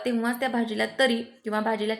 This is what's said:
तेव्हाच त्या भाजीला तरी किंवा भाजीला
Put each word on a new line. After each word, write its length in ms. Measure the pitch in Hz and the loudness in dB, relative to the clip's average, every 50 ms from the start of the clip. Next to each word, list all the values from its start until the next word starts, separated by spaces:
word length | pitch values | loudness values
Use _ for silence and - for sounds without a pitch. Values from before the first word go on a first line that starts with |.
| - | 0
तेव्हाच 360 | 247 240 226 226 240 247 240 | 0 0 0 0 0 0 0
त्या 80 | 262 254 | -2 0
भाजीला 360 | 233 233 226 226 214 214 220 220 - - | 0 0 0 0 0 0 -2 0 2 2
तरी 240 | 262 254 233 226 233 | 2 4 2 0 -2
किंवा 380 | - - - - 220 208 214 | -6 -12 -12 -8 -4 -2 -2
भाजीला 340 | 214 226 220 202 214 214 220 | 0 0 0 0 0 -2 -2